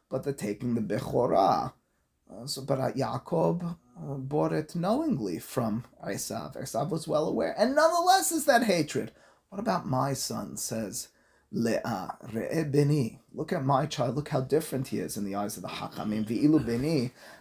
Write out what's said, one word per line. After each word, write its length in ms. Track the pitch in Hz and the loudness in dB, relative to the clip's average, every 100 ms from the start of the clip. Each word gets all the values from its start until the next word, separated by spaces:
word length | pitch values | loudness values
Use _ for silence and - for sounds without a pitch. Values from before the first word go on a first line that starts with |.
| _ | _
but 140 | 131 | -6
the 100 | 143 | -4
taking 420 | 139 214 - 123 | -4 -6 -4 -2
the 60 | 117 | -2
Bechorah. 920 | 104 104 - 127 123 92 95 92 - - _ _ _ _ _ | 0 -2 0 0 4 6 6 4 0 -8 _ _ _ _ _
Uh, 160 | 104 131 | -14 -10
so, 160 | 139 | -6
but, 180 | 139 135 | -2 0
uh, 120 | 123 | 0
Yaakov, 680 | 113 117 123 - 170 165 170 | 0 -2 -4 -2 2 2 2
uh, 500 | 170 170 _ 175 151 | -4 -8 _ -14 -8
bought 380 | 135 135 151 160 | -8 -2 0 2
it 220 | 156 151 | 0 -2
knowingly 640 | 175 180 254 320 156 98 78 | -2 0 0 0 0 -2 -4
from 460 | - - 113 113 - - | -4 -2 0 -2 -6 -12
Esav. 520 | - - - 113 76 - | -8 -6 -6 -6 -8 -10
Esav 340 | - - 147 | -6 -4 -2
was 160 | 165 160 | -4 -2
well 200 | 151 156 | 0 0
aware. 280 | - - - | 0 -2 0
And 160 | 233 | 2
nonetheless 580 | 294 320 349 359 381 - | 4 4 6 6 6 4
is 140 | 330 - | 0 4
that 180 | 240 | 4
hatred. 480 | 233 175 147 - - - - _ _ | 6 2 2 -2 -6 -10 -20 _ _
"What 80 | 196 | -6
about 280 | 214 180 - | -2 -2 0
my 260 | 131 139 | 0 0
son?" 420 | 135 - 113 101 - | -2 -4 -6 -8 -8
says 520 | - 113 101 117 - _ _ _ _ | -6 -4 -4 -6 -10 _ _ _ _
Leah. 680 | - 117 104 - 98 - - - | -2 0 0 -2 -4 -6 -10 -8
"Re'e 440 | 110 - 160 151 | -4 -2 -2 2
beni. 500 | 143 143 151 117 - _ | 4 6 4 2 -4 _
Look 200 | - 156 | -8 -4
at 120 | 180 | 0
my 220 | 135 135 156 | 2 2 2
child. 300 | - 123 131 | 0 0 -2
Look 140 | 147 | -2
how 100 | 135 | -2
different 480 | 131 151 156 131 131 | 2 2 2 -4 -4
he 100 | 107 | -4
is 180 | 87 101 | -4 -4
in 80 | |
the 100 | 101 | -4
eyes 220 | 98 104 92 | -2 -4 -6
of 60 | |
the 60 | 90 | -10
Hachamim. 580 | - 98 - 104 107 107 | -8 -8 -6 -4 -2 -2
Ve'ilu 380 | 120 147 156 | 4 6 6
beni, 480 | 117 117 147 156 120 - - - | 4 0 2 2 0 -4 -18 -10